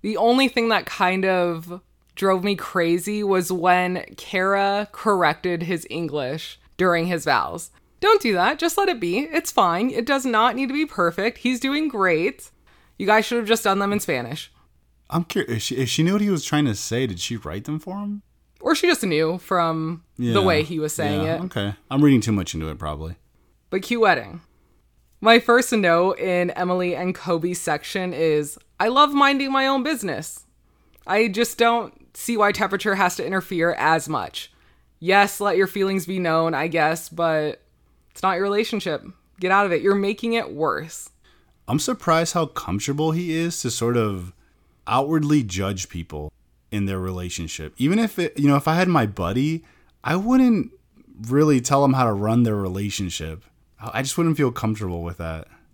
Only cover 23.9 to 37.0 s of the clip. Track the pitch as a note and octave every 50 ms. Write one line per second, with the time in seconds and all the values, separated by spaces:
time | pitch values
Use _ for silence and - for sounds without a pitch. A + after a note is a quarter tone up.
23.9 | A#3+ A#3 A3 G3 E3+ C3 A2 G2+ - E3+ _ _ _ _ _ _ _ _ _ _
24.9 | _ _ _ _ _ _ - A3 A#3 A#3+ A#3+ - A#3 B3 B3+ - B3 A3 G3 F3
25.9 | E3 E3 F3+ F#3+ - - - F#3 F3+ F3+ F3+ F3 - - F3+ F3+ F3+ F3+ F3+ F3+
26.9 | E3+ - F3+ F3+ F#3 - - F#3 F3 E3 D#3 F3+ F3+ - - F3+ D3+ D3+ - -
27.9 | - G3 F#3 F3+ F3 C3+ E3 D#3+ D3+ D3+ D3 C#3+ - - _ _ _ _ F#3 A3+
28.9 | B3 C#4 D4 C#4+ C#4+ C#4 C#4 C#4 C#4 C4+ C#4 C4+ C4+ C4+ C4+ C4+ C#4 C4+ B3 D4+
29.9 | D#4+ A#3 G#3 F#3 C#3 G#2+ D#3+ - - - - _ _ _ _ _ _ _ _ _
30.9 | _ - _ - F#3+ G#3 A3+ A#3 F#3 G#3 A#3+ - - - A#3 A#3 A#3 A#3 G#3+ -
31.9 | _ _ - _ _ - - - A#3+ G#3+ G#3 G3+ G3+ - G#3+ G3 G3 F#3+ - G#3+
32.9 | G3 F#3+ G3 F3+ F3+ - E3 - F#3+ F#3+ F3+ - F#3+ E3+ E3 E3+ E3+ - C3 D#3
33.9 | E3 E3 - D3 D#3 B2 F2+ - - - - - _ _ _ _ _ _ _ _
34.9 | _ _ D#3+ F3 F#3+ G3+ G3+ G3 - - G#3 G3+ E3 F#3 G3 F#3 - G3+ G3 F#3+
35.9 | F#3+ G3 D#3 E3 F#3+ F#3+ F3+ E3 D#3+ E3 E3 E3 D#3+ C3+ D3+ D#3 D3+ E3 D3+ D3+
36.9 | E3 E3